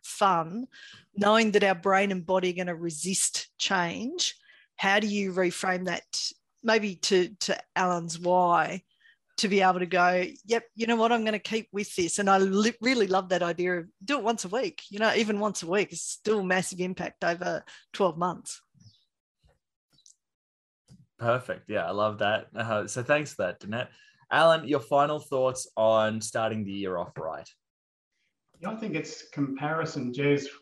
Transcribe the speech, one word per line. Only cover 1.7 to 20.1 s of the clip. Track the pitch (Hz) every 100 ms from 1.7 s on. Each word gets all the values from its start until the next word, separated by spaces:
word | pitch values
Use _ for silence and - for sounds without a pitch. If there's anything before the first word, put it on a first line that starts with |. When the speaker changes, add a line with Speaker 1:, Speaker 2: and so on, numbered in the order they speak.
Speaker 1:
brain | 180 190 190 202
and | 185 165
body | 185 180
are | 175
gonna | 175 165
resist | 170 156 175 185 - - - -
change? | - 190 170 180 233 349 - - _ - _ -
How | 196 202
do | 214
you | 202 196
reframe | 180 180 - 190 180 180
that, | 170 - - - - _ _
maybe | 226 220 202 175
to, | - 185 180 208
to | - - -
Alan's | - 185 175 170 165
why? | 175 180 180 170 156 185 - _ _ _ _ -
To | 208
be | 196
able | 185 180
to | 175
go, | 180 180 180 180 - 196
"Yep, | 233 -
you | 214 226
know | 233
what, | 226
I'm | 233
gonna | 220 214
keep | - 220 214
with | 196 202 -
this." | 170 -
And | 202
I | 190
li-, | 196 196 214 233
really | 233 254 190
love | 190 185
that | 180
idea | 175 170 180 180
of | 170 _
do | 196 285
it |
once | 208 226
a | 180
week, | 220 208 - -
you | 196
know, | 220
even | 208 220 202
once | 208 190
a | 165
week | 202 175
is | 165
still | - - - 214
a |
massive | 185 185 180 180
impact | 185 185 180 -
over | 175 170 180 160 - - _
twelve | - 190 160
months. | 180 - - - _ _ - _ _ _ _ _ _ _ _ _ _ _ _